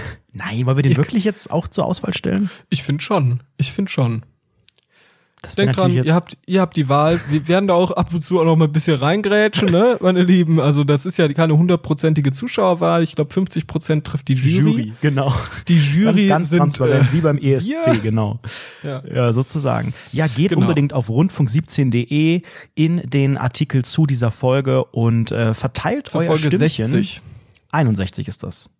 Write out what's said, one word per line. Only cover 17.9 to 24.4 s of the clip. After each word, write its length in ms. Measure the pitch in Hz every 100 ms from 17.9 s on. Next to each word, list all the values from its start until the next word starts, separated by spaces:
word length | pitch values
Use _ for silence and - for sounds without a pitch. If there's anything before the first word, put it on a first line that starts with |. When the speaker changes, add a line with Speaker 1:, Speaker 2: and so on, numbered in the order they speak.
| 113
Speaker 1:
genau. 420 | 107 110 104 113 110 - - -
Speaker 2:
Ja. 180 | 143 135 -
Speaker 1:
Ja, 260 | 127 120
sozusagen. 600 | 113 131 156 139 117 120 - -
Ja, 160 | 123 156
geht 220 | 117 190
Speaker 2:
Genau. 140 | 165
Speaker 1:
unbedingt 280 | 185 151 143
auf 160 | 135 113
rundfunk 400 | 117 185 - 127
siebzehn 400 | 135 - - 135
D 120 | 120
E 400 | 120 147 160 175 - - - -
in 220 | 160 175 123
den 280 | 143 139 139
Artikel 480 | 123 - 151 131 -
zu 200 | - 151
dieser 260 | 127 120
Folge 520 | -